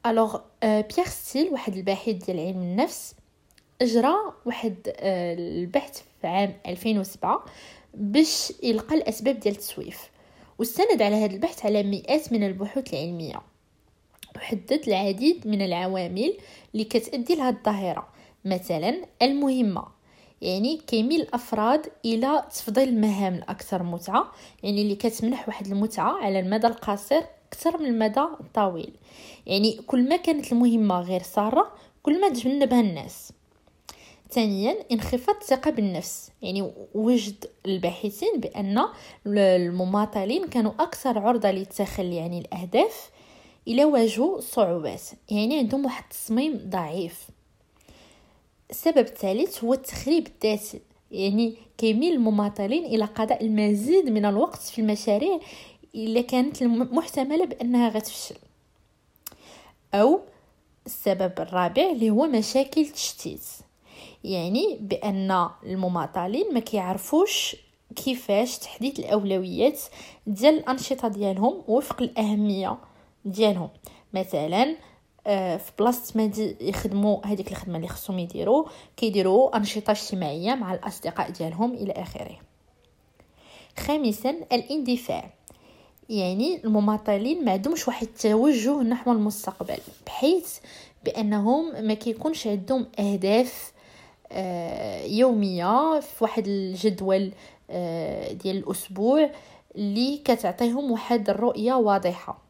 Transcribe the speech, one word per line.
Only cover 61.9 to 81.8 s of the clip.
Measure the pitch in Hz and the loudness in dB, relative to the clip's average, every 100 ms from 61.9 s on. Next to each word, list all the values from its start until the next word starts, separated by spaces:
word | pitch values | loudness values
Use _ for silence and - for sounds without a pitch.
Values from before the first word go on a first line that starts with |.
اللي | 262 220 | 2 4
هو | 214 320 | 4 4
مشاكل | 240 214 262 269 311 | 2 2 0 2 0
التشتيت، | 294 - - - - - - - - _ _ - - - | 0 -2 -8 -8 -12 -12 -16 -20 -20 _ _ -20 -20 -14
يعني | - 185 170 226 403 269 | -6 -4 0 0 0 -2
بأن | 202 196 208 196 190 185 170 - | -4 -2 -2 -2 2 2 2 -4
المماطلين | - 190 180 175 143 185 180 254 415 | -8 -2 0 0 -2 -4 -2 -2 0
ما | 247 | -2
كيعرفوش | - 214 180 190 - 302 415 - - - _ _ _ - | 0 -4 -2 -4 0 2 4 0 -4 -8 _ _ _ -6
كيفاش | 269 247 - 202 247 - | -4 -4 0 2 0 -4
تحديد | - - 254 277 | -12 -6 -6 -4
الأولويات | - 208 196 190 185 175 254 - - - - - - | 0 0 2 -2 -2 2 2 2 -14 -16 -20 -12 -8
ديال | 196 277 | 4 6
الأنشطة | 311 - 262 - 262 233 | 6 0 -4 -4 -2 -2
ديالهم | 202 202 190 233 370 - | 0 -2 2 2 0 0
وفق | 233 277 - | 0 0 -4
الأهمية | 247 - 214 208 208 196 190 247 - _ _ _ | -4 -2 0 2 0 0 -4 -6 -12 _ _ _
ديالهم. | 202 190 214 185 151 - - - _ | -8 2 2 2 -6 -12 -20 -20 _
مثلًا، | 190 185 156 156 190 269 320 - _ _ _ 208 | -6 -4 -2 0 2 2 0 -12 _ _ _ -2
آه، | 202 185 170 | 0 0 -4
في | - - | -8 2
بلاصة | 226 247 - | 2 2 -2
ما | 220 214 | 0 0
دي | 214 214 - | 0 -4 -4
يخدموا | 147 196 208 202 208 202 202 | -4 -4 -2 0 2 0 -2
هذيك | 202 202 | -4 -4
الخدمة | 190 185 170 | -10 -8 -8
اللي | 170 | -8
خصهم | - - 185 | -10 -6 -6
يديروا، | 175 - 175 277 320 - - - | -6 -4 2 2 2 -10 -20 -4
كيديروا | 226 202 185 202 262 220 | 0 2 4 6 4 2
أنشطة | 208 214 208 | -2 -2 0
اجتماعية | 208 - 190 156 151 196 | -2 -2 -4 -4 -4 -2
مع | 262 185 | -2 -4
الأصدقاء | 180 - - 170 180 170 | -6 -6 -8 -8 -4 -6
ديالهم | 180 160 165 240 | -6 -6 -2 -2
إلى | 247 | -2